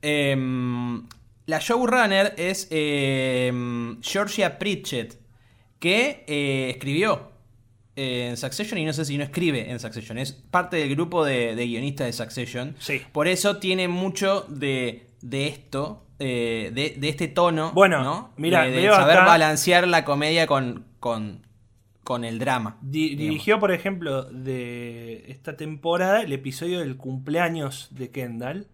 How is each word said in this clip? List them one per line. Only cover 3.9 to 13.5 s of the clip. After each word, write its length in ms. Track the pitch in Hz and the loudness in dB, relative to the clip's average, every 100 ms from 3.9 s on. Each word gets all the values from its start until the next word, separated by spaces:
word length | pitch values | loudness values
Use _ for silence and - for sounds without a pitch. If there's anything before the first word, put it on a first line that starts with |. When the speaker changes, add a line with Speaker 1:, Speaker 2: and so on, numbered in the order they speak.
| 117 | -8
Speaker 1:
Georgia 560 | - 196 202 208 185 - | -4 -2 -2 0 0 0
Pritchett, 600 | 202 185 - 131 110 - - _ _ _ _ _ | -4 -4 -4 -6 -6 -12 -20 _ _ _ _ _
que, 460 | 170 202 269 285 - | 0 2 2 -2 -6
eh, 440 | 147 143 135 131 | -2 0 0 -2
escribió, 600 | 127 131 143 214 147 - - _ _ _ _ _ - | -4 -2 0 2 0 -4 -20 _ _ _ _ _ -8
eh, 320 | 135 123 123 | -6 -4 -4
en 80 | 120 | -6
Succession 420 | 131 - 208 214 | -8 -6 -6 -4
y 60 | |
no 80 | 156 | -4
sé 120 | 147 151 | -2 -4
si 100 | 143 | -4
no 80 | |
escribe 460 | 143 165 170 135 104 | -4 0 0 0 -4
en 100 | 123 | -8
Succession. 380 | 113 113 107 113 | -10 -12 -10 -8
Es 140 | 135 | -8
parte 440 | - - 180 175 175 | -10 -2 -2 0 -2
del 140 | 147 | 0
grupo 340 | 143 170 175 | -2 -2 0
de, 320 | 151 127 117 113 | 2 2 0 -2
de 100 | 120 | -4
guionistas 400 | 113 139 139 127 | -2 -4 -4 -6
de 60 | |
Succession. 640 | 117 110 - 117 123 135 143 | -4 -8 -8 -8 -6 -10 -10
Speaker 2:
Sí. 220 | - 139 - | -6 -6 -4
Speaker 1:
Por 160 | - 175 | 0 0
eso 300 | 180 208 | 2 2